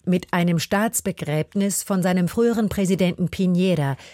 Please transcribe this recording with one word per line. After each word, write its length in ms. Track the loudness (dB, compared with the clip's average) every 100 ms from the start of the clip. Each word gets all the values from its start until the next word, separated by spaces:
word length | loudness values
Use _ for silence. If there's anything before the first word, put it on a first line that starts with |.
mit 280 | -2 -2 0
einem 280 | 0 2 0
Staatsbegräbnis 1200 | 0 0 0 -2 -6 -6 -4 -4 -2 -2 -2 -2
von 180 | -2 0
seinem 280 | 2 2 0
früheren 400 | 2 2 2 0
Präsidenten 580 | 0 0 2 0 0 -4
Piñera, 720 | 0 0 2 2 2 0 -2 -10